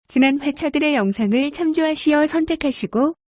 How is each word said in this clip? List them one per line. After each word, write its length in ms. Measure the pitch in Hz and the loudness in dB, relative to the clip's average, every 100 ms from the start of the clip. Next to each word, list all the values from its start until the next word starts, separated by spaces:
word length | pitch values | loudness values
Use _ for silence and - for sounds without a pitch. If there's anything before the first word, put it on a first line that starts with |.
| - | -4
지난 320 | 254 269 277 | 2 2 2
회차들의 540 | 285 285 311 285 302 277 | -4 -4 -2 0 0 0
영상을 560 | 196 196 208 240 285 | 0 0 0 0 -2
참조하시어 760 | 294 330 330 311 311 302 294 302 | -2 -2 0 0 0 2 2 2
선택하시고 880 | 320 320 320 285 - - 226 294 - _ | 0 -2 -2 -2 -2 -2 0 -2 -2 _